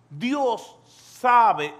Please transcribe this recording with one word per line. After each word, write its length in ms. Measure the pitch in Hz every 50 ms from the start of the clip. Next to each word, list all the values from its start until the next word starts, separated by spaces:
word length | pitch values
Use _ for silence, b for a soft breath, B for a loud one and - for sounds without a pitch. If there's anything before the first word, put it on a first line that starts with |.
| _ _
Dios 640 | 143 147 202 247 277 294 269 240 226 - - - - _ _ _
sabe 880 | _ - - - - - - 247 240 240 233 214 175 151 147 151 151